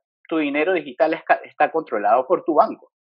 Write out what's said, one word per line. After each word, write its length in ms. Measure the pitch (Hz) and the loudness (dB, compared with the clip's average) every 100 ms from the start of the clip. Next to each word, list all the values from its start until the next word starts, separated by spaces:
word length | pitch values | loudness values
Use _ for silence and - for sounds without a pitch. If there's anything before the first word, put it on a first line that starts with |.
| _ _ - | _ _ -6
tu 100 | 165 | -2
dinero 360 | 143 143 156 | -2 -2 0
digital 400 | 185 147 185 156 | -2 -4 -2 -2
es 100 | 160 | -2
ca-, 180 | - - | 0 0
está 280 | - - 185 | -2 -2 -2
controlado 540 | 160 160 110 104 120 131 | -2 -4 -4 2 0 2
por 160 | 185 | -2
tu 120 | - 156 | 0 2
banco. 360 | 165 - _ _ _ | 2 0 _ _ _